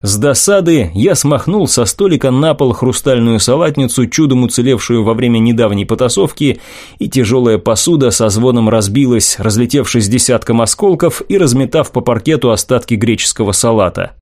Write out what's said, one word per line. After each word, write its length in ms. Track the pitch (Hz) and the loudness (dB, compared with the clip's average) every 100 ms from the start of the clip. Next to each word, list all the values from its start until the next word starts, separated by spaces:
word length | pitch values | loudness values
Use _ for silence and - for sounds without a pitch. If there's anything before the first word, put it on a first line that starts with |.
С 140 | 104 104 | -4 -2
досады 720 | 143 139 - 202 170 160 92 | 0 0 2 2 2 2 0
я 220 | 85 127 - | 0 0 2
смахнул 520 | 143 143 - 208 165 | 0 0 0 -2 0
со 180 | - 117 | 0 -2
столика 440 | - 202 151 135 | 0 0 0 0
на 240 | 127 156 | 0 0
пол 200 | 147 135 | 0 0
хрустальную 640 | 117 123 120 139 127 117 113 | 0 -2 -2 -2 0 2 0
салатницу, 680 | 113 135 165 143 131 - 123 | 0 0 0 0 -2 0 -2
чудом 380 | - 156 127 | 0 2 2
уцелевшую 600 | 120 - 123 120 - 120 | 0 0 0 0 0 0
во 120 | 107 113 | 0 0
время 240 | 120 117 | 0 2
недавней 460 | 113 117 113 101 98 | 2 2 0 0 -2
потасовки, 760 | 113 123 - - - 147 127 - - - - | -2 0 0 -2 0 -2 -2 -8 -20 -20 -10
и 100 | - | -4
тяжелая 480 | 135 110 127 120 107 | -2 0 2 2 0
посуда 540 | - 110 - 165 127 | 0 0 0 2 2
со 180 | - 113 | 2 0
звоном 400 | 101 123 120 110 | 2 2 2 2
разбилась, 680 | 117 101 110 135 117 - - | 0 0 0 2 2 0 -2
разлетевшись 680 | 110 107 120 147 127 117 98 | -2 0 0 0 0 -2 0
десятком 540 | 123 - 120 - 117 | 0 0 -2 0 0
осколков 640 | 113 - 202 175 170 - - | 0 0 0 2 0 -2 -2
и 120 | 196 | 0
разметав 520 | 156 120 131 160 147 | 2 2 0 -2 -2
по 100 | 127 | -2
паркету 500 | 120 113 143 151 123 | -2 -2 0 0 0
остатки 420 | 110 - 127 - | 0 0 -2 -2
греческого 600 | 110 123 110 - - 104 | -2 0 -2 -4 -2 -2
салата. 580 | 95 120 113 90 92 90 - | 0 0 2 0 -2 -10 -10